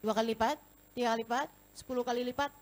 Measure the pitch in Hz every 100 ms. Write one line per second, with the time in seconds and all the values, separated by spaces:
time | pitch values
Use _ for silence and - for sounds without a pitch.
0 | 214 214 226 220 226 302 - - - -
1 | 240 226 226 240 311 - - - - 254
2 | 247 247 247 254 277 -